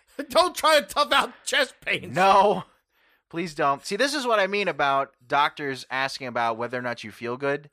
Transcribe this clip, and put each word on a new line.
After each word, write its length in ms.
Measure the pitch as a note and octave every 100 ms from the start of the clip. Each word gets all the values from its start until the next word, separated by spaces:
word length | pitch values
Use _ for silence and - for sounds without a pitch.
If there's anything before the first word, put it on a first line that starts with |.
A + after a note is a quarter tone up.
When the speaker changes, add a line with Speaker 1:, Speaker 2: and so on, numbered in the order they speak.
| _
Speaker 1:
<laughs> 220 | - C#4+
Speaker 2:
Don't 260 | C#4 F4+ -
try 240 | D4+ D4+
to 60 | -
tough 260 | - C#4+
out 220 | C#4 B3 - -
chest 300 | C4+ C4 - -
pains. 300 | F#3+ - C#3
Speaker 1:
No. 480 | F#3+ G3 G3+ F#3 D3 _ _ _ _ _ _
Please 240 | E3 F3
don't. 320 | D3 C#3+ C#3+ -
See, 100 | G3
this 180 | C#4
is 120 | D4 B3+
what 140 | A3
I 80 | F#3+
mean 200 | G3+ F#3+
about 440 | D3 C#3+ C#3 C#3 _ A#2+
doctors 580 | C#3+ D3+ - C#3+ C3 -
asking 360 | B2+ C3+ - C3
about 300 | A#2+ A#2 A2+
whether 200 | A#2 B2
or 40 |
not 220 | B2 A#2
you 80 | A2
feel 240 | G2+ A#2 B2
good. 320 | C#3 D3 D3+